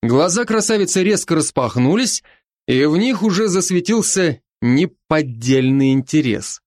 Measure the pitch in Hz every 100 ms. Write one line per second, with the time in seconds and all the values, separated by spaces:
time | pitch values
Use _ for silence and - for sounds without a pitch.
0 | 117 127 170 180 240 220 208 220 190 190
1 | 185 202 - 160 151 - 123 123 127 196
2 | 247 - _ _ _ _ - 127 147 160
3 | 233 226 214 180 220 185 185 180 175 226
4 | - - 175 139 _ _ 120 127 180 _
5 | _ 156 147 113 117 135 131 139 135 135
6 | 131 156 139 98 - -